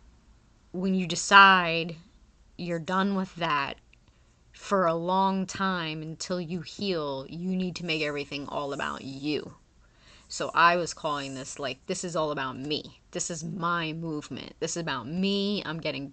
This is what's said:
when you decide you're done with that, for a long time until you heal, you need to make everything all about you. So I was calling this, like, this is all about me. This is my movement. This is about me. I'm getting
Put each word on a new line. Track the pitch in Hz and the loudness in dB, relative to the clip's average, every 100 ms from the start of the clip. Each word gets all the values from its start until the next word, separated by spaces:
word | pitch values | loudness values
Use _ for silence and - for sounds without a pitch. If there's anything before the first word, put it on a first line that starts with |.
| - - - - - - _ | -20 -20 -20 -20 -20 -20 _
when | 185 190 | -2 0
you | 190 180 | 2 0
decide | 170 - 202 196 190 170 165 170 160 - - - - - - | -2 8 12 12 10 4 -2 -4 -8 -18 -20 -20 -20 -20 -10
you're | 175 170 | -6 -4
done | 160 185 196 196 | -2 0 2 0
with | 185 165 | -4 -4
that, | 165 147 139 - - - _ - _ _ _ | -2 0 -2 -6 -16 -20 _ -20 _ _ _
for | - - 202 170 | -16 -2 2 4
a | 165 | 2
long | 170 185 190 190 185 | 2 2 2 2 -2
time | - 190 180 160 156 | -2 -2 -2 -4 -6
until | 156 160 - 180 | -8 -8 -6 -4
you | 165 180 | -4 -6
heal, | - - 202 170 147 135 135 | -8 -6 -2 -2 -2 -4 -8
you | 165 180 185 | -6 -4 -2
need | 185 170 | -2 -4
to | 170 | -4
make | 156 | -2
everything | 147 147 143 143 139 | -2 -4 -6 -8 -6
all | 143 143 | -6 -4
about | 139 147 143 | -4 -6 -6
you. | 131 135 143 147 - - _ _ - _ - - - | -8 -6 -2 -2 -4 -14 _ _ -20 _ -20 -20 -14
So | - 143 | -8 -2
I | - 170 180 | 6 6 6
was | 160 | 0
calling | - 160 143 139 135 | -4 -4 -4 -4 -8
this, | 131 - | -10 -8
like, | 139 131 - | -6 -6 -6
this | 185 | -6
is | 180 165 | -4 -2
all | 156 | -2
about | 143 135 123 | -2 -4 -6
me. | 139 151 - - _ | -4 -4 -6 -18 _
This | 175 - | -8 -6
is | 165 | -6
my | 165 - 165 175 160 | -8 -4 0 0 -2
movement. | 160 165 151 - 139 - - | -6 -6 -6 -6 -10 -10 -6
This | 170 175 | -4 -4
is | |
about | 160 135 117 | -4 -4 -4
me. | 170 196 202 202 202 - | 0 0 2 0 -2 -4
I'm | 160 | -4
getting | 156 139 139 | -4 -6 -8